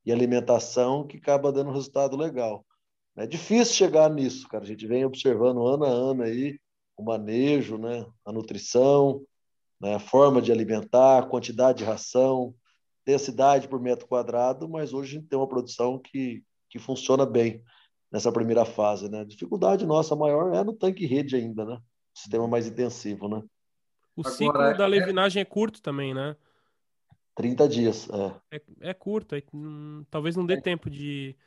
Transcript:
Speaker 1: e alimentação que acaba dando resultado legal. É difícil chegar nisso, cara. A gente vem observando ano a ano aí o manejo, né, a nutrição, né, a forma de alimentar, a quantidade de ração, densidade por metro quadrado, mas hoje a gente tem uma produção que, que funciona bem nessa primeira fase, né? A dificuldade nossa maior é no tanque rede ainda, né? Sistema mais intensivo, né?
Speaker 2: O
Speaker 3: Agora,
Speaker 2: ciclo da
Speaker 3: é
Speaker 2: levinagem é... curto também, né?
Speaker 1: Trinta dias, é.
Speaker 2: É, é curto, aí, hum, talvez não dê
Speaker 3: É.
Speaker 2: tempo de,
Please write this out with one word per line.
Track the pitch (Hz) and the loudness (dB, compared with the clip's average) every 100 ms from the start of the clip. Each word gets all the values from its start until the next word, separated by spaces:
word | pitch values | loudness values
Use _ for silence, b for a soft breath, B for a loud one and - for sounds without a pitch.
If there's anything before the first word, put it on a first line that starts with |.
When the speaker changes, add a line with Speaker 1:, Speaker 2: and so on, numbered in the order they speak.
Speaker 1:
e | - | -2
alimentação | 117 123 123 120 117 113 127 123 139 143 | 0 2 2 2 2 2 0 0 0 -6
que | - | -8
acaba | - 143 139 | -2 0 2
dando | 135 139 | 0 -2
resultado | 139 131 135 139 139 | -4 -4 -2 -2 -2
legal. | 160 127 117 101 _ _ _ _ _ - | -4 -4 -6 -8 _ _ _ _ _ -12
É | 110 | -10
difícil | 165 - 220 233 | -8 0 2 4
chegar | - 185 156 156 | 4 4 6 4
nisso, | 151 131 - - | 4 -2 -4 -10
cara. | 107 | -12
A | 101 | -10
gente | 104 110 | -10 -4
vem | 123 | -2
observando | 135 131 135 113 123 123 120 | -2 0 0 4 2 2 0
ano | 139 | 0
a | 143 | 0
ano | 123 131 131 | 0 0 -2
aí | 113 120 139 143 _ _ _ - | -2 -4 -6 -8 _ _ _ -12
o | |
manejo, | 107 110 107 113 139 147 110 110 | -6 -6 -4 0 2 0 -2 -6
né, | 113 120 113 _ | -8 -8 -10 _
a | - | -10
nutrição, | 113 110 101 - 123 135 143 139 139 - _ _ _ _ _ | -10 -8 -10 0 4 6 6 4 0 -8 _ _ _ _ _
né, | 101 104 | -6 -6
a | |
forma | - 131 143 127 | 2 6 6 6
de | 113 | 4
alimentar, | 113 104 107 - 120 131 131 | 2 0 -4 2 6 8 6
a | 131 | 4
quantidade | 123 117 113 131 123 | -4 -4 2 2 2
de | |
ração, | 107 104 - 127 131 131 123 - _ _ _ _ | -2 -6 -2 2 2 2 -4 -10 _ _ _ _
densidade | - 135 135 120 135 139 131 | 0 0 0 2 4 4 2
por | 131 | -4
metro | 123 120 - | -2 -4 -2
quadrado, | 123 117 117 123 131 160 | -2 -2 0 0 -2 -8
mas | 160 147 | -8 -8
hoje | 131 135 | -8 -10
a | 151 | -12
gente | 156 | -4
tem | 135 | -2
uma | 135 | -2
produção | 131 127 - 123 131 | -4 -6 -4 -4 -4
que, | - 135 131 117 - _ _ | -8 -8 -8 -8 -16 _ _
que | 120 | -14
funciona | - 127 - 135 135 | -8 -4 0 2 4
bem | 120 117 - b b b _ _ | 2 2 -2 b b b _ _
nessa | 107 120 | -4 0
primeira | 117 117 117 | 0 2 2
fase, | 110 - 104 101 101 | 2 2 0 0 -6
né? | 107 | -10
A | |
dificuldade | 104 - - 196 180 196 180 | -12 -12 -8 0 2 2 2
nossa | 151 156 | 0 0
maior | 151 151 147 180 | 0 2 2 2
é | 175 | 0
no | 208 | -2
tanque | 214 185 190 160 | -2 -2 -2 -2
rede | 135 143 127 | -2 0 -2
ainda, | 113 110 | -2 -6
né? | 107 120 - _ _ | -8 -10 -16 _ _
Sistema | - - 113 117 | -20 -4 -2 0
mais | 117 113 | 0 -2
intensivo, | 110 123 117 104 101 101 | -4 -4 -4 -10 -8 -6
né? | 107 107 _ _ _ _ _ _ - | -8 -10 _ _ _ _ _ _ -10
Speaker 2:
O | |
Speaker 3:
Agora, | 151 127 | -8 0
Speaker 2:
ciclo | - - 139 190 | 2 4 2 4
da | |
Speaker 3:
é | 196 | 4
Speaker 2:
levinagem | 196 185 185 196 185 | 4 2 2 2 0
é... | |
curto | 190 202 220 - | -2 -2 -2 -4
também, | - 139 135 | -8 -6 -6
né? | 131 139 151 _ _ _ _ _ _ _ _ _ | -6 -8 -10 _ _ _ _ _ _ _ _ _
Speaker 1:
Trinta | - 120 123 147 | -6 -2 2 4
dias, | 117 117 107 - | 4 0 -2 -6
é. | 104 98 - _ 151 | -6 -6 -8 _ -18
Speaker 2:
É, | - - 170 | -18 -16 -14
é | |
curto, | 180 196 214 214 | -12 -6 -6 -6
aí, | 147 143 | -10 -10
hum, | 147 151 151 151 151 147 | -14 -14 -14 -16 -16 -10
talvez | 156 151 170 | -6 -4 -2
não | |
dê | 175 | -2
Speaker 3:
É. | 202 | -2
Speaker 2:
tempo | 190 170 - | -2 -6 -6
de, | 143 143 143 135 135 | -12 -10 -10 -12 -16